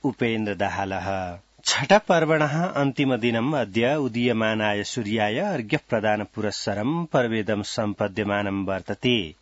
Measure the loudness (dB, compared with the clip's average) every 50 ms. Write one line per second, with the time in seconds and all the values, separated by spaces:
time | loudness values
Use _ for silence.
0 | -2 -4 0 0 0 0 2 0 0 -2 0 0 -2 -2 0 -2 -4 -4 -4 -4
1 | -4 -4 -4 -4 -4 -6 -8 -12 _ _ _ -6 -4 -2 -2 -2 4 6 4 4
2 | 6 4 2 4 4 4 4 2 2 0 0 -2 -2 -2 0 0 0 0 2 0
3 | 2 2 2 2 2 0 2 2 0 0 0 0 -2 0 0 2 2 2 2 0
4 | -2 -2 -2 0 2 2 2 2 2 2 2 2 2 0 0 0 -4 -4 -6 -6
5 | -4 -2 0 0 0 0 0 -2 -2 -2 -2 -4 -2 -2 -4 -4 _ -2 -2 0
6 | 2 2 0 0 -2 -6 _ -4 -4 -4 -4 -4 -4 -4 -4 -2 -2 -2 -2 -2
7 | -4 0 0 0 2 2 0 -2 0 0 -2 -2 -4 -4 -4 -2 -2 -2 -2 -2
8 | -4 -2 -2 -4 -2 0 0 0 0 -2 -2 -2 -2 -2 -4 -6 -6 -8 -8 -2
9 | 0 0 0 0 -2 -6 -12 _